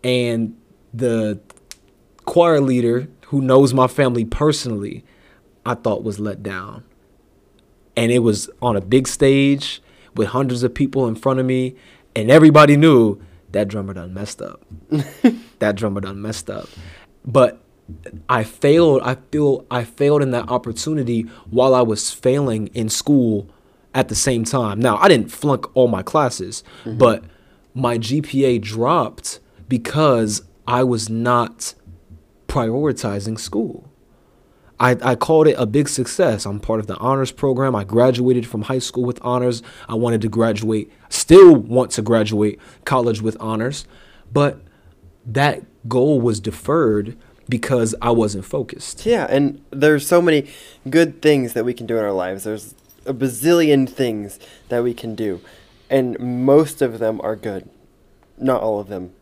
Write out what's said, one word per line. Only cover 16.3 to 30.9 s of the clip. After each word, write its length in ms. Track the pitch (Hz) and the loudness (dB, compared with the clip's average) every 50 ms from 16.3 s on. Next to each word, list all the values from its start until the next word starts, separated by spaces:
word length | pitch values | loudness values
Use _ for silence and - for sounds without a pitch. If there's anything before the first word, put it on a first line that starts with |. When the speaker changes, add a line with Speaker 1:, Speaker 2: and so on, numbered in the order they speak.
| 107 - - - | -10 -10 -12 -12
Speaker 1:
up. 180 | 101 - - - - - 85 87 - - - _ _ _ _ | -12 -12 -14 -16 -20 -20 -20 -20 -20 -20 -20 _ _ _ _
But 380 | 131 113 135 127 - - - _ _ _ _ _ - - - - - - - - - | -2 2 2 2 2 0 -8 _ _ _ _ _ -20 -20 -20 -20 -20 -20 -18 -4 -2
I 160 | 127 117 110 | -2 -2 -2
failed, 560 | - - - - 143 151 170 170 160 139 131 | -6 -6 -2 2 4 4 4 4 4 2 2
I 120 | - 120 131 - - _ | 0 -2 -6 -6 -10 _
feel 340 | - 151 147 143 135 131 - _ | -4 0 0 0 0 -2 -4 _
I 140 | 123 123 117 | -6 -6 -6
failed 360 | - - - 143 143 147 147 | -8 -6 -2 0 2 2 2
in 100 | 143 131 | 0 0
that 180 | 123 120 - - | -2 -4 -4 -4
opportunity 720 | 123 123 - 120 113 - - 156 156 151 131 117 117 113 113 117 - - - - | -4 -4 -4 -6 -10 -8 -6 -6 -4 -4 -2 -2 -2 -4 -4 -6 -12 -20 -16 -4
while 260 | 110 120 127 135 127 | -2 0 2 4 4
I 60 | 127 | 4
was 300 | 123 113 107 101 - - | 2 0 -2 -4 -6 -10
failing 560 | - - - 131 131 143 143 131 110 110 107 - - | -10 -2 0 0 0 2 0 -2 -2 -4 -6 -6 -6
in 160 | 123 113 110 | -6 -4 -4
school 580 | - - - - 147 139 123 113 107 101 95 - _ _ _ _ _ _ _ _ - | -4 -4 0 2 2 4 4 2 0 -2 -4 -10 _ _ _ _ _ _ _ _ -4
at 140 | 131 131 - | -4 -2 -2
the 60 | 143 | -2
same 300 | - - 139 123 117 113 | -4 -2 -2 -2 -2 -2
time. 340 | 110 - 131 120 107 101 107 | -2 -2 -2 -2 -2 -2 0
Now, 160 | 113 120 104 - | 0 0 2 4
I 100 | 170 208 | 4 4
didn't 220 | 160 120 104 - | 4 4 2 -4
flunk 420 | - - - 147 135 123 - - _ | -8 -6 -2 -2 -2 -2 -4 -4 _
all 140 | 131 127 120 | 2 2 2
my 140 | 110 92 | 2 -2
classes, 640 | 95 - - 156 143 123 - - 92 95 104 - _ - - - - | -6 -2 0 0 0 0 -2 -6 -12 -12 -12 -16 _ -18 -20 -16 -14
Speaker 2:
Mm-hmm. 140 | 113 110 113 | -12 2 4
Speaker 1:
but 260 | 127 117 107 - - - _ _ _ _ _ _ _ _ | 4 4 4 0 -8 -18 _ _ _ _ _ _ _ _
my 240 | _ 127 131 120 117 | _ -4 -4 -2 -2
G 240 | 117 110 107 135 151 | -4 -4 -2 -4 -4
P 240 | 139 - - 135 139 | -4 -2 0 0 2
A 140 | 131 123 113 | 2 0 0
dropped 840 | 101 104 107 113 117 131 170 170 123 107 - - - - - - _ _ _ _ - - | -4 -8 -6 -4 -2 0 0 0 -2 -4 -8 -12 -14 -14 -14 -14 _ _ _ _ -6 -4
because 760 | 131 117 113 - - 151 156 147 127 117 110 107 104 - - - _ _ _ | -4 -4 -4 -4 -2 0 2 2 2 2 0 -2 -4 -6 -10 -14 _ _ _
I 160 | - 120 123 131 | -2 0 0 0
was 240 | 127 | 0